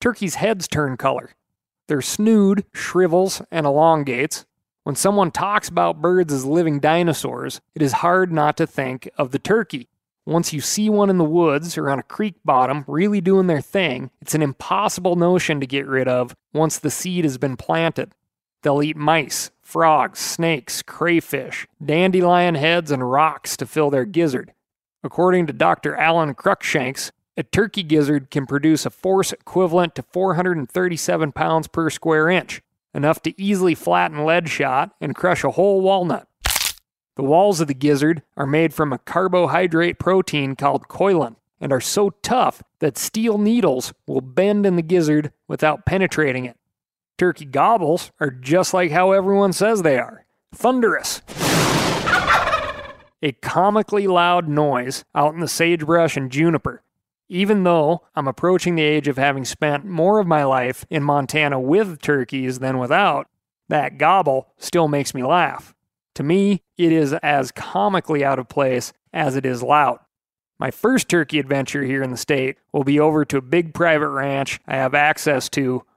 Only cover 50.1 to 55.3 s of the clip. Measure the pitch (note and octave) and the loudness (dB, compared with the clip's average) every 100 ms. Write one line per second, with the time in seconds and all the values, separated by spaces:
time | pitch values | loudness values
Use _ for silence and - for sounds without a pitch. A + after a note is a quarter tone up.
50.1 | A2+ _ _ _ - A#3 B3+ A3+ D3 - | -14 _ _ _ -2 0 2 0 0 -6
51.1 | - - - - - - - - - - | -10 -12 -6 0 0 2 0 -2 -4 -2
52.1 | - - - - D5+ C#5+ C#5+ - - _ | 0 2 0 0 -4 -6 -12 -18 -20 _
53.1 | _ D3+ - - E3 G3 G#3 G#3+ G3+ G3 | _ -6 -6 -4 0 2 2 0 -2 2
54.1 | F3 F3 F3 E3 D3 D3 B2+ B2+ - - | 2 4 2 0 0 0 0 -4 -10 -6
55.1 | - D3 | 0 0